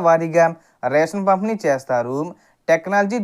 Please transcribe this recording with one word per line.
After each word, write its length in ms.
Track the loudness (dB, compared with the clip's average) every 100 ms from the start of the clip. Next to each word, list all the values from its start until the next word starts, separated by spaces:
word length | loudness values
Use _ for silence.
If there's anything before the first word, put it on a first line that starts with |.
| 4
వారీగా 400 | 2 2 2 2 0 _ _ -2
రేషన్ 320 | 0 0 -2 0
పంపిణీ 260 | 0 -2 -4 -2
చేస్తారు. 540 | -2 -2 -4 -2 -6 -8 -12 _ _ 0
టెక్నాలజీ 520 | 0 0 -2 0 -2